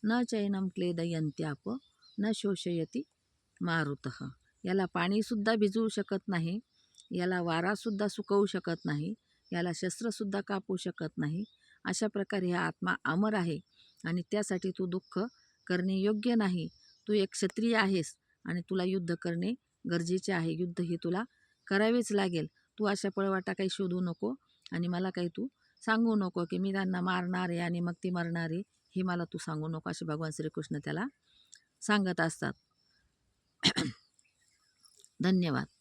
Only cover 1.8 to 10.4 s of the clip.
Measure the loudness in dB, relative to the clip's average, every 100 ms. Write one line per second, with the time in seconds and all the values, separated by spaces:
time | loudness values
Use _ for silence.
1.8 | _ _ -18 -2 0 0 0 -2 -2 -2
2.8 | -2 -4 -8 _ _ _ _ _ -2 0
3.8 | 0 -2 -6 -8 -12 -14 _ _ -2 0
4.8 | 0 0 0 0 0 0 2 4 4 2
5.8 | 0 0 -2 -4 -2 -2 0 -4 -8 _
6.8 | _ _ -8 -2 0 0 0 0 0 -2
7.8 | -2 0 -2 -2 2 4 4 0 -2 -2
8.8 | 0 -2 -2 -6 _ _ _ -2 0 0
9.8 | -4 -2 -4 -4 -4 -4